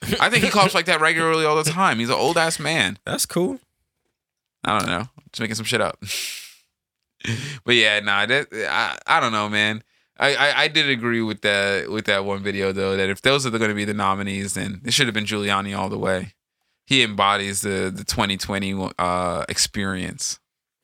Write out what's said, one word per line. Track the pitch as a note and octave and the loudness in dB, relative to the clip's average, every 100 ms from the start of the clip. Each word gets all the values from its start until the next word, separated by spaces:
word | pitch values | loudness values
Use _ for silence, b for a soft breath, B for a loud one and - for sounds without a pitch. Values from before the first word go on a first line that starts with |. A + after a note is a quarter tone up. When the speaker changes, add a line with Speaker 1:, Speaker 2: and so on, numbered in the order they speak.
| - - | -2 2
Speaker 1:
I | F3+ | 4
think | A#3 | 4
he | F#3+ | 4
coughs | G#3 F#3 F3+ | 4 4 4
like | E3 | 2
that | E3 | 2
regularly | D#3 E3 E3 D#3+ D#3 | 4 2 2 2 2
all | D#3 | 2
the | D#3 | 0
time. | E3+ F#3+ A2+ | 2 2 2
He's | A#2 | 0
an | C3 | 2
old | B2+ E3+ | 2 2
ass | D#3+ D#3+ | 0 -2
man. | D3+ D#3+ G2 G2+ - | -2 0 0 -2 -6
Speaker 2:
That's | - - | -4 -2
cool. | F3 F#3 C4 _ _ _ _ _ _ _ _ _ _ - | 0 -2 -4 _ _ _ _ _ _ _ _ _ _ -2
Speaker 1:
I | G#2+ | 0
don't | - | 0
know. | F2+ B2 _ - | -4 -6 _ -14
Just | - | -8
making | G#2+ A2 | -6 -4
some | A2 | -2
shit | A#2 | 0
up. | F#2+ - | 0 -4
<laughs> | G2 B B B B B B _ _ _ _ _ - A2+ C#3 C#3+ | -8 B B B B B B _ _ _ _ _ -6 -6 -6 -6
But | - | 2
yeah, | A#2+ G#2+ G#2 | 4 6 4
nah, | G2+ G2+ G#2+ | 0 0 2
that, | C#3 - | 0 -2
I, | G#2+ F2 E2+ G#2 A1+ - | -6 -2 -2 -2 -4 0
I | D#3+ | 2
don't | B2+ | 2
know, | A2 G#2 | 0 0
man. | G#2 G#2+ A2 - _ _ - | 2 0 -2 -10 _ _ 0
I, | C3+ B2+ | 2 4
I, | C#3+ B2+ | 2 2
I | D3+ | 0
did | D#3 C#3+ | 2 0
agree | B2+ A#2+ A#2 | 0 0 0
with | A2 G#2 | -2 -2
that, | G#2+ G2+ G2 G2 C#2 | 0 2 2 0 -2
with | G#2+ G#2+ | -4 0
that | G2 | 0
one | G2 G2 | 0 -4
video | G2+ G2 G2 | -4 -2 -2
though, | F#2+ F#2+ G2 | 0 0 0
that | F#2+ | 0
if | G2 | 0
those | C3 C#3+ C3 | 2 2 2
are | |
gonna | A2+ A2 | 0 0
be | G#2 | 0
the | G#2 G#2 | -2 -2
nominees, | G2 G2 G2 G2 G2 | -2 -2 -2 -4 -4
then | F#2+ G2+ F#2+ - | -4 -6 -6 -2
it | |
should | B2 B2+ | 2 2
have | G#2+ | 0
been | G#2 | -2
Giuliani | G#2+ G2+ G2 G2 G2 | -2 0 0 0 -4
all | G2 | -4
the | G#2 | -2
way. | F#2+ F#2 F#2 - _ _ _ _ - | -2 -2 -4 -14 _ _ _ _ 0
He | C3+ | 4
embodies | A#2 G2+ G2+ G2+ G2 G2+ | 4 4 2 2 0 -2
the, | G#2 F#2+ F#2+ | -2 0 -2
the | G2+ | -4
twenty | G2+ - G2+ F#2+ | -6 -2 0 -2
twenty, | - G2 G2 G2 F#2+ - | -4 -4 -4 -4 -6 -4
uh, | F2+ F2+ F2+ E2 - | -2 0 -2 -4 -4
experience. | - - G#2+ G2 F#2 F2+ - - - _ _ _ _ | -4 -4 -4 -4 -4 -6 -8 -8 -10 _ _ _ _